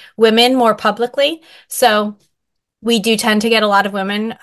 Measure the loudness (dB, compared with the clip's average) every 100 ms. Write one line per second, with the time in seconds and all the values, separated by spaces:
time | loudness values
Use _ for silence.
0 | -18 0 2 4 2 2 0 0 -2 -2
1 | -4 -2 -2 -4 -14 -20 _ 0 2 2
2 | -2 -8 _ _ _ _ _ _ -2 0
3 | 0 0 0 0 0 0 2 0 0 -4
4 | -6 -6 -6 -4